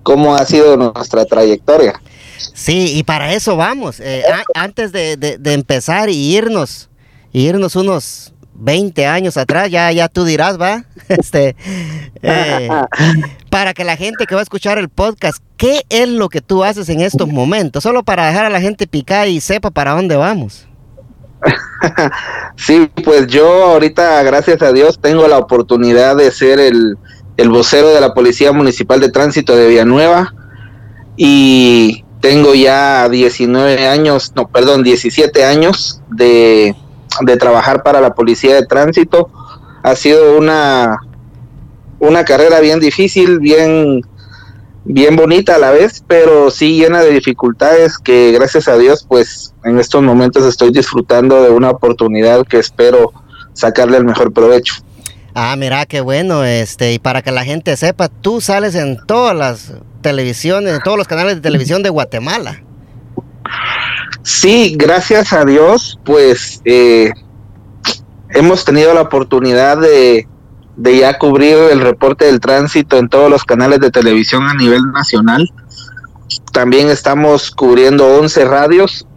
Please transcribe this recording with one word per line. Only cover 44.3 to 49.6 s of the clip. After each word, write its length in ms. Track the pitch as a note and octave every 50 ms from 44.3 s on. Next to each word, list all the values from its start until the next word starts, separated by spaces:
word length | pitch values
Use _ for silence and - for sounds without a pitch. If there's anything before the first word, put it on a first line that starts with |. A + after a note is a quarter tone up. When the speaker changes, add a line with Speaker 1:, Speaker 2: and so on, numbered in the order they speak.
| - - - - - - - - - - -
Speaker 1:
bien 300 | - C#3 C3+ C#3+ D3+ D#3+
bonita 400 | D#3+ D#3+ D#3 E3 - - - E3+
a 40 | D3+
la 120 | C#3 C3
vez, 320 | C#3+ D#3 G3 A3+ - - _
pero 420 | - F3 E3 D#3+ D#3+ D#3 D3 C#3+ C3
sí 280 | - - D#3 D#3 D#3+
llena 240 | D#3+ D#3+ E3 F3 E3+
de 100 | E3 D3+
dificultades 880 | D3 C3+ - C3+ B2 - B2+ A#2+ A2+ - C#3 D3+ E3 E3 E3 D#3 - -
que, 320 | - B2+ B2 B2 B2 A#2
gracias 360 | A#2 A#2+ C3+ - - D#3 -
a 100 | D3 A#2+
Dios, 280 | A#2 B2 C3+ D3 - -
pues, 440 | - B2+ B2 A2 - - - - - _ _